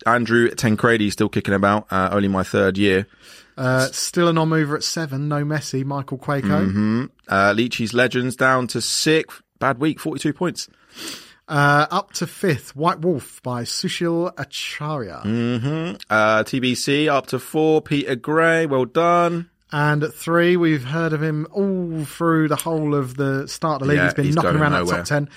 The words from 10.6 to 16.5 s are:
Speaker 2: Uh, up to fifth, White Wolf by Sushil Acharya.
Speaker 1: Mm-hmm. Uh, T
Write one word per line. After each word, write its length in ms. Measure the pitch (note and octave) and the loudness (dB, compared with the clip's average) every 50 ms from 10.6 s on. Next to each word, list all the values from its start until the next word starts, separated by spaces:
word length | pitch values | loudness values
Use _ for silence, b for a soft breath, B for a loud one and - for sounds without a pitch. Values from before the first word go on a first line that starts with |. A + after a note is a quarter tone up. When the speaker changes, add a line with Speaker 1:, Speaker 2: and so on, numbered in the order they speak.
| - - B B B B B B B B B B B B B B B - | -10 -14 B B B B B B B B B B B B B B B -4
Speaker 2:
Uh, 380 | D#3 C#3+ C#3+ C#3+ C#3+ D3 D3+ - | 0 2 4 4 4 4 2 0
up 220 | E3+ F3+ - _ - | -2 -4 -4 _ -6
to 120 | - F#3 | -8 -8
fifth, 480 | - - - - F#3+ D3 - - - - | -8 -6 -2 -2 0 0 -2 -4 -10 -8
White 260 | C#3 D3+ F3 F#3 D#3 | -2 -2 -2 -2 0
Wolf 420 | D#3 F3+ E3+ C3 - - - - - | -2 -2 -2 -2 -4 -10 -16 -12 -8
by 220 | B2+ B2 A#2+ A#2+ | -6 -6 -6 -6
Sushil 680 | - - - - F#3 - - F3 E3+ E3+ E3+ E3+ F3+ - - | -6 -6 -6 -6 -4 -4 -2 -2 -2 0 0 -2 -4 -6 -8
Acharya. 840 | C3+ - - - - - - - D3 D3+ D#3 C#3+ A#2 F#2 D#2+ C2 - | -12 -10 -10 -10 -10 -8 -8 -8 -8 -6 -6 -6 -8 -10 -10 -8 -4
Speaker 1:
Mm-hmm. 720 | G2+ A2 A#2+ A#2 A#2+ B2 A#2+ A2 C#3 D3+ D#3+ E3 F3 G3 - - - | -4 -2 -2 0 -2 -2 -2 -2 -2 -4 -4 -6 -6 -8 -10 -4 0
Uh, 340 | G#2 G#2+ G#2+ G#2+ A2 A2 A2 | 2 4 4 4 4 2 2
T 160 | - | 0